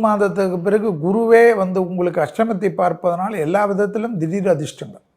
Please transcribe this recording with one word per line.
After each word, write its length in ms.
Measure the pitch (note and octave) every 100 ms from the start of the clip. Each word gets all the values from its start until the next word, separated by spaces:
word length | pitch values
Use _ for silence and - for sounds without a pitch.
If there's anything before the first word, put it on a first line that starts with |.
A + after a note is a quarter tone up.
மாதத்துக்கு 540 | A3 G#3 G3+ F3+ F#3+ F3+ F#3
பிறகு 220 | G#3+ A3 D#3
குருவே 400 | E3+ G#3+ A3+ A3+ A#3 G#3+
வந்து 180 | F#3 F#3+ F3+
உங்களுக்கு 300 | F3+ F3+ E3
அஷ்டமத்தை 460 | D3+ - A3+ G3 G3 D#3+
பார்ப்பதனால் 560 | F3+ E3 F3+ E3+ G3 G#3
எல்லா 180 | D3+ G3 G#3
விதத்திலும் 440 | G3 G#3 A3 A#3 G3
திடீர் 280 | D#3+ G3 F#3
அதிர்ஷ்டங்கள். 500 | D3+ D#3 - - F#2+ _